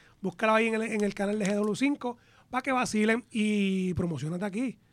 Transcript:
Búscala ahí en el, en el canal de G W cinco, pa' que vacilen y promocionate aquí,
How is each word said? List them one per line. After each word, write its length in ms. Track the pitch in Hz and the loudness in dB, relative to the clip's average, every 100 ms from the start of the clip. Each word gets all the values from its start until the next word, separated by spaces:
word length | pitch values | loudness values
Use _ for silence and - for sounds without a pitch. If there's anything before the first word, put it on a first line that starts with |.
| - _ | -20 _
Búscala 340 | 190 - 220 220 | -8 0 2 4
ahí 120 | 226 | 4
en 60 | |
el, 80 | 220 | 0
en 200 | 226 220 | -2 0
el 120 | 202 | 0
canal 260 | 202 202 214 | 0 -2 0
de 60 | 190 | 0
G 80 | 208 | 0
W 200 | 214 202 | 0 2
cinco, 400 | 277 285 247 240 _ - - | 0 0 -4 -10 _ -20 -8
pa' 120 | 254 | -4
que 120 | 277 | 0
vacilen 500 | 254 - 214 214 233 - | 0 0 2 2 2 -2
y 640 | 220 214 208 196 190 185 | -2 0 2 2 0 -2
promocionate 500 | 170 175 143 151 175 | -2 -2 -4 -6 -4
aquí, 340 | 208 196 262 - _ | -4 -4 -4 -6 _